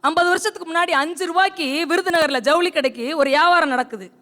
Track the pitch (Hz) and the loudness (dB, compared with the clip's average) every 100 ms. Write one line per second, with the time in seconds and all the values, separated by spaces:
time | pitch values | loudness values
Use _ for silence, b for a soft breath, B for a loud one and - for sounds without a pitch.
0 | 277 330 349 370 427 392 359 330 349 302 | 0 2 2 2 -2 -6 -6 -2 0 0
1 | 294 349 359 339 392 381 294 285 330 339 | -2 -4 -2 2 0 0 -4 -4 -2 -2
2 | 370 339 302 262 233 320 349 330 262 247 | 0 2 2 0 2 2 2 0 -2 -4
3 | 240 320 277 277 339 349 311 254 254 220 | -6 0 2 4 4 4 2 0 -4 -8
4 | 185 _ | -16 _